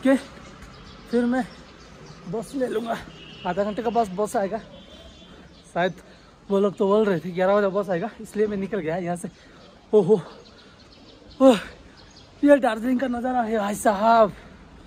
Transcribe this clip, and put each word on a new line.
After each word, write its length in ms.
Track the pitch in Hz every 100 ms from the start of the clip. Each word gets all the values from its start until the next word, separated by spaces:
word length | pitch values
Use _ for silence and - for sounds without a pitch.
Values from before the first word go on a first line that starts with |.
के 140 | 262 269 - - - - - - - - -
फिर 140 | 240
मैं 200 | 240 254 185 - - - - - - - 185
बस 240 | 214 -
ले 120 | 277 247
लूँगा। 300 | 220 233 226 - - - - 175
आधा 180 | 180
घंटे 180 | 202 196
का 80 | 233
बस, 180 | 226 214
बस 260 | 180 208 233
आएगा 220 | 196 208 - - - - - - - - - - -
शायद, 180 | 175 180 - - - - - -
वो 100 | 196
लोग 160 | 202 156
तो 100 | 196
बोल 160 | 208
रहे 140 | 208 170
थे 100 | 185
ग्यारह 260 | 175 185 202
बजे 120 | 196
बस 200 | 190 196
आएगा, 200 | 170 214 -
इसलिए 260 | 214 208 214
मैं 100 | 202
निकल 220 | 190 208
गया 180 | 156 175
यहाँ 200 | 170 175
से। 120 | 185 - - - - - -
ओहो, 280 | 214 175 208 - - - - - - - - - - - -
ओह, 180 | 262 208 - - - - - - - -
ये 160 | 285 285
दार्जिलिंग 420 | 233 220 240 247
का 60 | 262
नज़ारा 340 | 240 254 254
है 160 | 220 226
भाई 160 | 202 208
साहब, 560 | 233 196 226 233 208 - - - - -